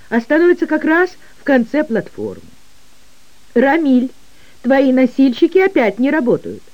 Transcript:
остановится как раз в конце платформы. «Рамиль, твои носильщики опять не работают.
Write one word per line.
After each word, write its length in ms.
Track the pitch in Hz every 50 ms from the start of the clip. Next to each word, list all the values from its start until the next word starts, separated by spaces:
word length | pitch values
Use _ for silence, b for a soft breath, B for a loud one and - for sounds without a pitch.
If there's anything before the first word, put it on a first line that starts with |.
| b b
остановится 560 | 220 233 233 - 294 320 349 349 349 - 330
как 180 | - 311 302 302
раз 260 | 302 320 349 370 359 - b b b b b
в 40 | -
конце 380 | 190 - 247 226 - 269 302
платформы. 600 | 302 302 226 190 - - - - 107 101 90 - - - - - - - - - - - - - - - - - - - - - - - -
«Рамиль, 560 | 240 262 277 302 339 311 269 254 247 254 254 - - b b b b b b b b
твои 300 | - 240 269 277 285 262
носильщики 640 | 254 262 262 247 - 269 269 269 233 - 339 330 - 370
опять 400 | 381 381 - 302 233 202 - 233
не 120 | 254 285
работают. 520 | 311 320 240 233 170 - - 85 104 - - -